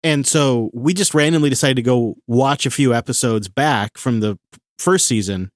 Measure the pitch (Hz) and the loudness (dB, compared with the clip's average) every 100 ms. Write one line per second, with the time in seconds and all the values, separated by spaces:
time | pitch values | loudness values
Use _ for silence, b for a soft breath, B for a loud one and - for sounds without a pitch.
0 | 165 147 135 156 139 120 113 120 139 180 | 0 0 0 2 2 0 -2 -2 -2 0
1 | 190 151 147 165 147 131 143 131 120 123 | 0 2 2 2 0 2 0 0 2 0
2 | 113 - - 120 135 139 131 - 135 117 | 0 -6 -2 2 2 0 -2 0 2 2
3 | 113 120 123 110 95 - 151 120 101 - | -2 -2 0 -2 -4 -2 0 0 -4 -6
4 | 131 113 107 98 _ - _ - - 185 | -4 0 -2 -4 _ -20 _ -4 0 2
5 | - 113 95 98 95 | 2 -2 -2 -6 -8